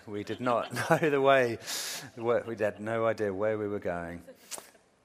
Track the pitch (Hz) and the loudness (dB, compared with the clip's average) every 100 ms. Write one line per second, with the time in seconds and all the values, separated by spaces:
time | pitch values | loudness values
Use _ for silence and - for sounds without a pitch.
0 | - 104 101 110 123 117 - 120 - 160 | -10 -8 -6 -4 0 0 -2 -6 2 2
1 | 165 143 135 135 120 113 - - - - | 4 4 6 6 4 0 -6 -8 -6 -10
2 | 135 - 117 113 113 107 104 101 107 113 | -12 -4 2 2 0 0 -2 0 -4 0
3 | 113 107 104 95 107 110 104 101 98 87 | 0 2 0 0 0 0 -2 -4 -4 -4
4 | 85 87 - - - - - - _ _ | -6 -10 -14 -20 -16 -16 -16 -20 _ _